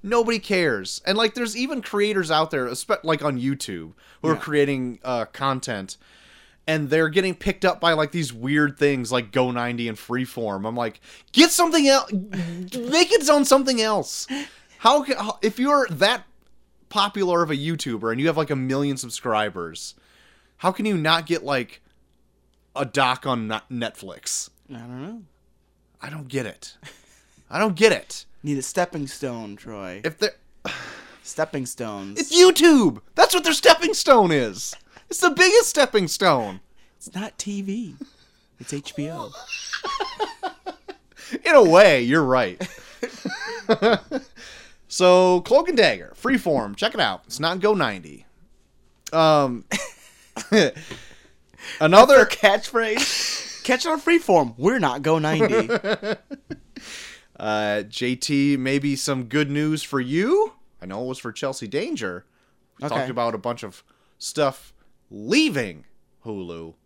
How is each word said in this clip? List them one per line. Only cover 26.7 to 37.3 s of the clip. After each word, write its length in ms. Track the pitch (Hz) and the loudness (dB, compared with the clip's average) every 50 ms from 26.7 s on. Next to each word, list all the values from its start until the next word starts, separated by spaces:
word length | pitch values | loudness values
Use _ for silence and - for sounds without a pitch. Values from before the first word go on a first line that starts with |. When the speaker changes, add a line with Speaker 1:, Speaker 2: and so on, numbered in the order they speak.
| - _ - - - _ _ _ _ _ _ _ _ _ _ _ | -20 _ -20 -20 -20 _ _ _ _ _ _ _ _ _ _ _
Speaker 1:
I 80 | - 160 | -2 -2
don't 160 | 214 220 180 | 0 0 2
get 160 | 156 214 220 | 4 4 4
it. 340 | 170 95 - - - - - - - - | 4 2 -4 -12 -16 -16 -16 -18 -20 -12
Speaker 2:
Need 160 | - 147 147 135 | -8 -6 -6 -6
a 40 | |
stepping 440 | 131 - - 185 180 175 - 156 143 | -6 -6 -4 -4 -4 -4 -4 -10 -10
stone, 500 | 131 - - 147 131 120 117 110 104 101 | -10 -10 -10 -10 -8 -8 -10 -12 -14 -16
Troy. 440 | 104 - 110 110 101 98 92 90 101 107 | -16 -16 -16 -14 -12 -12 -12 -14 -8 -8
Speaker 1:
If 120 | - 160 _ | -10 -6 _
they're 180 | 214 214 - _ _ _ _ _ _ - - - - - - - - - - - _ | -6 -6 -6 _ _ _ _ _ _ -12 -12 -12 -14 -16 -18 -20 -20 -20 -20 -20 _
Speaker 2:
Stepping 380 | - - - 156 - - 143 131 | -14 -6 -6 -6 -4 -4 -8 -8
stones. 560 | 120 - - 123 110 104 101 98 98 101 - | -8 -10 -12 -12 -12 -10 -12 -14 -10 -8 -8
Speaker 1:
It's 180 | - - 320 349 | -6 0 6 8
YouTube! 640 | 359 370 339 - 330 349 311 269 214 156 113 - - - _ | 8 8 8 6 6 6 6 6 4 4 0 -2 -16 -8 _
That's 180 | - - - | 4 4 4
what 120 | - 359 294 | 4 0 0
their 100 | 330 311 | 0 -2
stepping 400 | - - 466 320 320 349 320 392 | 4 6 6 6 6 4 -2 -2
stone 360 | - - 330 269 233 202 175 | -2 4 6 6 6 6 4
is! 460 | 160 143 123 110 92 92 - - - - _ _ _ - _ _ | 2 0 0 -2 -6 -10 -12 -12 -14 -16 _ _ _ -20 _ _
It's 120 | 349 - | -4 2
the 100 | 359 349 | 2 2
biggest 400 | 277 285 359 381 415 480 453 - | 4 6 4 6 8 6 4 4
stepping 360 | - 302 277 - - 214 185 | 2 2 2 2 2 0 0
stone! 540 | 156 - - 202 180 147 127 113 101 92 95 - _ _ - - _ _ _ | 0 -2 2 2 4 4 2 0 -4 -8 -12 -18 _ _ -20 -20 _ _ _
Speaker 2:
It's 160 | - - - | -20 -12 -10
not 240 | 185 208 - | -10 -10 -10